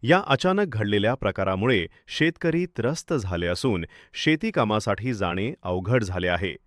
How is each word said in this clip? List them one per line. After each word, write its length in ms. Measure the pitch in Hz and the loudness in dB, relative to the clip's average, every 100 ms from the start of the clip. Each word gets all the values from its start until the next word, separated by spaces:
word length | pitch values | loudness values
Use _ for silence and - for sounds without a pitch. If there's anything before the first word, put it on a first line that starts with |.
या 200 | 113 175 202 | 4 2 4
अचानक 400 | 135 185 190 202 | 2 2 2 0
घडलेल्या 460 | 110 107 104 101 | 0 0 2 2
प्रकारामुळे 720 | 131 104 95 95 95 113 117 82 _ _ | 0 -2 0 0 2 2 2 0 _ _
शेतकरी 580 | - 156 165 170 160 180 | 0 0 0 -2 0 -2
त्रस्त 480 | - 113 160 - | -2 -2 -4 -2
झाले 320 | 160 92 90 85 | -4 -2 -2 -2
असून, 380 | 87 135 98 82 - - | 0 0 0 -4 -12 -16
शेती 360 | - - 156 220 | -4 0 0 0
कामासाठी 640 | 202 113 107 110 101 120 | 0 0 0 0 -2 -2
जाणे 400 | 113 95 87 107 - | -2 -2 -2 -4 -6
अवघड 400 | 90 92 92 127 | -4 -4 0 0
झाले 260 | 104 92 90 | 0 -2 0
आहे. 280 | 87 95 73 | 0 -2 -8